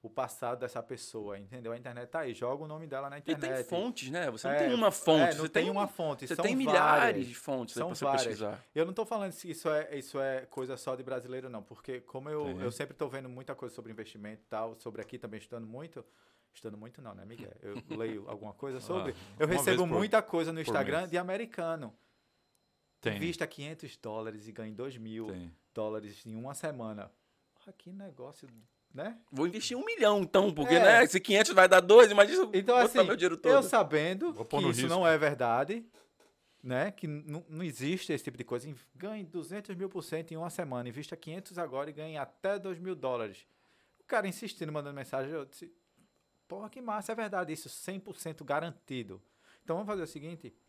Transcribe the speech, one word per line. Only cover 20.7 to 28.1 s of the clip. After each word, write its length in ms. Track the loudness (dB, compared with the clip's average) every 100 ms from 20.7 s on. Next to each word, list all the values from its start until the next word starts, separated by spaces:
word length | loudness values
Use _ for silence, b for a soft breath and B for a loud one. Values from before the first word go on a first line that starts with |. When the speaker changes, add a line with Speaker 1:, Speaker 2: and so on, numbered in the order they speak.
| 0 0 -2
Speaker 3:
mês. 100 | -2
Speaker 1:
de 80 | -4
americano. 760 | -2 -4 -6 -6 -6 -6 -8 -16 _ _ _ _ _ _ _ _ _ _
Speaker 3:
Tem. 160 | -4 -2
Speaker 1:
Invista 300 | -4 -4 -6
quinhentos 500 | -8 -14 -12 -16 -14
dólares 520 | -10 -8 -8 -12 -16
e 40 |
ganhe 200 | -14 -12
dois 240 | -10 -12 -10
mil 300 | -12 -10 -8
Speaker 3:
Tem. 260 | -10 -12 -18 _
Speaker 1:
dólares 500 | -8 -6 -6 -10 -18
em 120 | -14 -12
uma 180 | -12
semana. 560 | -8 -8 -8 -10 -10 -14 _ _ _ _
Porra, 200 | _ -20 -20
que 140 | -20
negócio, 540 | -16 -16